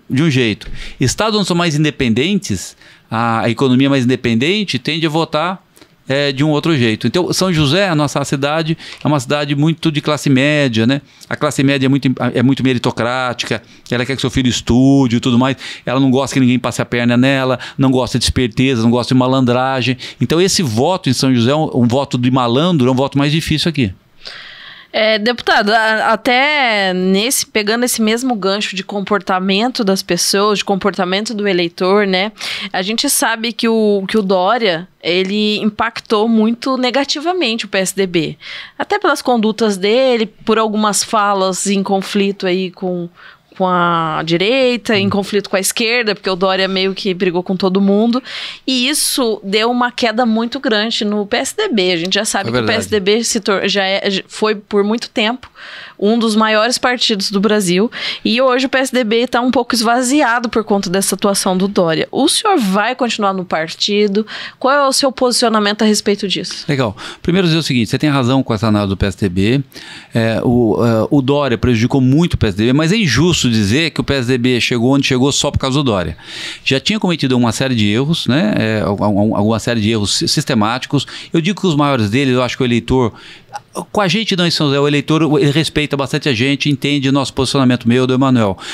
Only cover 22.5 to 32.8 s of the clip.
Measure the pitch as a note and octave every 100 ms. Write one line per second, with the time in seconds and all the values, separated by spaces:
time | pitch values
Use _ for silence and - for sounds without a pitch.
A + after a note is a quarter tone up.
22.5 | A#2+ F3 E3 B2 B2+ C3+ C#3 C#3+ D#3+ -
23.5 | D3+ F3 D3 G#2+ - _ _ - - -
24.5 | - - - - - A3 A3 G#3+ A#3+ -
25.5 | D4+ G#3 A3+ A3 A3 - G#3 C4+ B3 C#4+
26.5 | D4+ B3 G#3 F#3+ F#3 F#3 F#3+ A3+ - -
27.5 | G#3+ G#3 A#3 B3 - G#3+ A#3 C4 A3+ F#3+
28.5 | G3+ G3+ F#3+ - G3+ F#3 G3+ - F#3 F#3+
29.5 | G3 A#3+ B3 G3 F#3+ - F3 - G3 G#3
30.5 | G3 - G3 G3+ F3+ F3+ F#3+ A3 G#3 G3+
31.5 | F3 E3+ - F#3 G#3 G3 F#3 G#3 - -
32.5 | - G#3 F#3